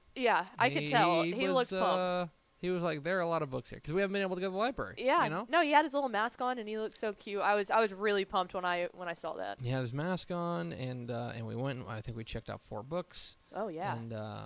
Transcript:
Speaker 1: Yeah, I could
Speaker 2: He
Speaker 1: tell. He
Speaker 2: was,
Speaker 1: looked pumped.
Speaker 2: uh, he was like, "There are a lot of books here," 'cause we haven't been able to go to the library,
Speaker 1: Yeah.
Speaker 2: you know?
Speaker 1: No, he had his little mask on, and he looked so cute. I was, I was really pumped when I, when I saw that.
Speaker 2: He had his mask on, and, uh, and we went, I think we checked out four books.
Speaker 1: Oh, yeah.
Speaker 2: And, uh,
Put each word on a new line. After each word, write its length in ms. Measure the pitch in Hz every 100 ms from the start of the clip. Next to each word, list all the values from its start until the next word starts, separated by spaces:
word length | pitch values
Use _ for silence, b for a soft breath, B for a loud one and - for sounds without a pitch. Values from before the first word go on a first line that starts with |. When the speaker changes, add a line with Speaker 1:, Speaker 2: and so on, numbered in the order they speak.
| -
Speaker 1:
Yeah, 300 | - 233 180 180 -
I 140 | 233
could 120 | 139
Speaker 2:
He 60 | 147
Speaker 1:
tell. 320 | 240 180 170
He 260 | 165 180 190
Speaker 2:
was, 80 | 185
Speaker 1:
looked 140 | 202
pumped. 280 | 190 185 185
Speaker 2:
uh, 280 | 180 180 170 - _ _
he 120 | 175
was 100 | 180
like, 220 | 170 156
"There 160 | 147 190
are 40 |
a 60 | 170
lot 140 | 165
of 80 | 147
books 180 | 127 -
here," 120 | 104
'cause 120 | -
we 80 | 175
haven't 100 | 196
been 100 | 202
able 140 | 196 185
to 40 |
go 60 | 190
to 60 |
the 40 | 185
library, 380 | 233 - 202 165
Speaker 1:
Yeah. 260 | 247 330
Speaker 2:
you 60 | 269
know? 180 | 165 226
Speaker 1:
No, 120 | 320
he 100 | 302
had 120 | 294
his 100 | 311
little 140 | 277 269
mask 320 | 208 226 -
on, 200 | 247 254
and 80 | 214
he 100 | 220
looked 180 | 214 -
so 160 | 220
cute. 280 | 202 - 202
I 160 | 190 208
was, 160 | 196
I 80 | 226
was 120 | 220
really 320 | 190 208 202
pumped 300 | 190 196 180
when 100 | 185
I, 240 | 180 175 175
when 160 | - 175
I 60 |
saw 180 | 170 165
that. 240 | - 98 -
Speaker 2:
He 80 | 123
had 100 | 131
his 120 | 123
mask 380 | 131 165 180 -
on, 420 | 175 170 170 170
and, 360 | - 127 123 120
uh, 220 | 117 120
and 100 | 113
we 120 | 113 113
went, 320 | 135 127 120
I 120 | 110
think 140 | 110 117
we 60 |
checked 260 | 113 113 -
out 120 | 101
four 220 | - 107
books. 520 | 127 170 170 - - - _
Speaker 1:
Oh, 140 | - 214
yeah. 300 | 160 196 117
Speaker 2:
And, 160 | 113
uh, 300 | 110 107 104